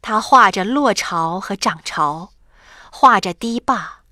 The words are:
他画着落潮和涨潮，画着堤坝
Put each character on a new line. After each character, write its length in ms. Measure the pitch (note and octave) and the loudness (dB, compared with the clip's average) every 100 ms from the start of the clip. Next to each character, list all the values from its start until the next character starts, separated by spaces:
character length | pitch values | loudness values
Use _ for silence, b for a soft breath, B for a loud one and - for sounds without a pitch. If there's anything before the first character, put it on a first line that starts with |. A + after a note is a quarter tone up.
他 200 | - A3 | -2 -4
画 280 | G#3+ C4 G#3 | 4 6 6
着 140 | F#3 | 2
落 300 | F#3 C4+ C#4 | -2 0 0
潮 440 | G3 - F3 E3 F#3 | -2 -4 -4 -4 -6
和 200 | - G3 | -8 -6
涨 240 | - D#3+ | -4 -6
潮， 480 | - - D3+ D#3 F3+ _ b b b b b | -10 -4 -2 -4 -12 _ b b b b b
画 300 | - C4 G#3+ | 4 4 4
着 140 | F#3 | -2
堤 260 | E3+ A#3 A#3 | -8 -6 -6
坝 440 | - A#3 D#3+ - _ | -4 -4 -6 -18 _